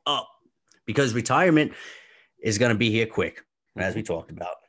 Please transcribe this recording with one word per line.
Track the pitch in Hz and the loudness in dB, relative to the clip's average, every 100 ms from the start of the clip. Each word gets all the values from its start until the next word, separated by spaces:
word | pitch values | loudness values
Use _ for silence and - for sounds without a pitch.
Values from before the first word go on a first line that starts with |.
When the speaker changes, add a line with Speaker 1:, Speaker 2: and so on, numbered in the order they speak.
| - | -4
Speaker 1:
up, | 139 - _ _ _ _ _ | -4 -4 _ _ _ _ _
because | - 110 135 | -4 0 0
retirement | 120 113 135 185 156 151 - - - - - _ _ | 0 0 4 6 4 2 -4 -18 -20 -20 -20 _ _
is | 113 104 | -4 2
gonna | 120 | 2
be | 107 117 | 2 2
here | 107 110 | 2 0
quick, | - 85 - - _ _ - | -2 -4 -6 -20 _ _ -6
as | 92 | -4
we | 101 | -4
Speaker 2:
Mm-hmm. | 110 | -6
Speaker 1:
talked | 82 - | -6 -8
about. | 80 87 - | -12 -12 -12